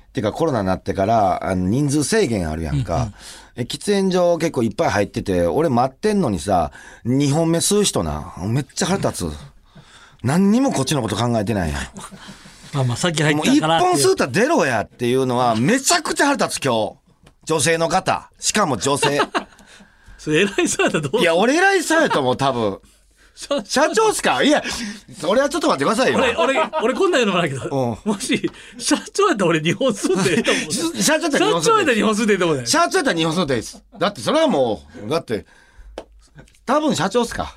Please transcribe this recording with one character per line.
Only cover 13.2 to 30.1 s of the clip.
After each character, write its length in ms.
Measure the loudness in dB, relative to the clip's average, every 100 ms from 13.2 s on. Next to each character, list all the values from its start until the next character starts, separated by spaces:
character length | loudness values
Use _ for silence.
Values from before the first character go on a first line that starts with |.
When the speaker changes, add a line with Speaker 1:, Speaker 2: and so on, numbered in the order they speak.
Speaker 2:
入 100 | 0
っ 40 | 2
た 60 |
か 240 | 2 4 4
ら 120 | 2
っ 20 |
て 40 | 2
い 40 |
う。 40 |
Speaker 1:
も 0 |
う 20 | 2
一 60 |
本 80 | 2
吸 20 |
う 40 | 2
た 100 | 0
ら 60 |
出 140 | 0 2
ろ 200 | 2 2
や 160 | 0
っ 40 | -4
て 220 | -4 0
い 60 |
う 120 | 0 2
の 120 | 2
は、 180 | 2 2
め 240 | 2 0
ち 140 | 0
ゃ 80 | -2
く 120 | -2
ち 80 | 0
ゃ 40 | 0
腹 100 | 0
立 240 | -2 -4
つ、 40 |
今 100 | -2
日。 220 | -2 -2 -6 _ _ _ _
女 160 | -4 0
性 180 | 0 0
の 100 | 0
方。 420 | 0 0 -2 -6 _
し 140 | -4
か 140 | 0 0
も 100 | 0
女 220 | -2 0
性。 220 | 0 0 -2 -4 -8 -14 -20
Speaker 2:
<laughs> 480 | -20 -20 _ -20 -12
そ 120 | -2
れ 100 | 0
偉 220 | 2 0
い 60 | -2
さ 140 | 0
や 60 | 0
っ 20 |
た 80 | 0
ら 40 |
ど 60 | -2
う 40 |
す 40 | 0
る？ 40 |
Speaker 1:
い 20 |
や、 100 | 2 4
俺 200 | 4 4
偉 180 | 4
い 80 | 2
さ 200 | 2 2
や 80 | 2
と 100 | 2
思 120 | 0
う、 40 | 0
多 160 | 0
分。 280 | 0 -2 -4 -12 _ _ _ _ -14
Speaker 2:
社-、 260 | -6 -6
Speaker 1:
社 240 | -2 0 2
長 160 | 4 2
っ 20 |
す 60 | 2
か？ 220 | 0 2
い 80 | 4
や、 120 | 2 0 -8 -10 -12 -16 -6
そ 140 | 0
れ 80 | 2
は 80 | 2
ち 60 |
ょ 40 | 0
っ 20 |
と 80 | 0
待 80 | 2
っ 20 |
て 60 |
く 120 | 0 2
だ 80 |
さ 40 | 2
い 40 |
よ。 60 | 2
Speaker 2:
俺、 180 | 0 0
俺、 340 | 0 0 -2 -2
俺 120 | -2
こ 120 | 2 2
ん 60 |
な 60 | 2
ん 20 |
言 20 |
う 40 | 2
の 60 |
も 40 | 0
な 80 | -2
い 20 |
け 60 |
ど、 420 | -4 -4 -2 -2 -4
Speaker 1:
う 40 | -4
ん。 40 |
Speaker 2:
も 60 | -4
し、 320 | -2 -2 -4 -8 -20 -10
社 200 | -2 -2 -2
長 140 | 0 2
や 60 |
っ 20 | 2
た 80 |
ら 60 | 2
俺 100 | 0
日 120 | 0
本 220 | 0 -2
住 260 | -2 -2